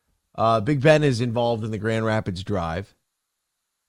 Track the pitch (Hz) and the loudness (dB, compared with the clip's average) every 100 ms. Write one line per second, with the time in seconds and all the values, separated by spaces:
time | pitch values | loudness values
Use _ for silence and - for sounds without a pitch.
0 | _ _ _ - 113 113 104 147 151 151 | _ _ _ -2 0 2 0 2 4 6
1 | 147 117 123 117 120 117 113 110 110 113 | 4 0 -2 0 0 -2 -4 -4 -2 -2
2 | 110 110 104 90 98 98 82 82 104 _ | 0 -2 -2 -8 -6 -4 -4 -6 -10 _
3 | _ _ _ _ _ _ _ _ | _ _ _ _ _ _ _ _